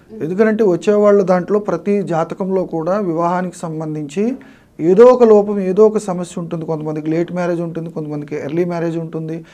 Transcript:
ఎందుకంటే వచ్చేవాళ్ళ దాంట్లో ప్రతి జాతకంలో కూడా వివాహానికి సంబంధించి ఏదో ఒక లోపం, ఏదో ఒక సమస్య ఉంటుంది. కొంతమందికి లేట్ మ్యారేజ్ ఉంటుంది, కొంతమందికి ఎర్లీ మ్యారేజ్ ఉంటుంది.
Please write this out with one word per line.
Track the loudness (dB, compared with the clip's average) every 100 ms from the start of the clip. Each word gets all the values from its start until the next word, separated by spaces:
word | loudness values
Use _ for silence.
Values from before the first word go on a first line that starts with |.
| _ -10
ఎందుకంటే | -4 0 0 2
వచ్చేవాళ్ళ | 2 0 0 2 4 4
దాంట్లో | 4 0 0 -2
ప్రతి | -2 -4 -2 -2
జాతకంలో | 0 -2 -2 -4 -4 -2 -2
కూడా | -4 -2 -2
వివాహానికి | -2 -2 0 -2 -4 -8
సంబంధించి | -10 -8 -8 -8 -6 -4 -4 -4 -12 -20 _ -2
ఏదో | 4 8
ఒక | 8 8
లోపం, | 6 6 4 -2
ఏదో | 0 4 4
ఒక | 2
సమస్య | -4 -6 -6 -8
ఉంటుంది. | -8 -8 -6
కొంతమందికి | -6 -4 -6 -2
లేట్ | -2 -2
మ్యారేజ్ | -4 -2 -2
ఉంటుంది, | -4 -8 -8
కొంతమందికి | -8 -8 -8 -8 -8
ఎర్లీ | -4 -2 -2
మ్యారేజ్ | -2 -4 -4
ఉంటుంది. | -6 -8 -8 -10 -12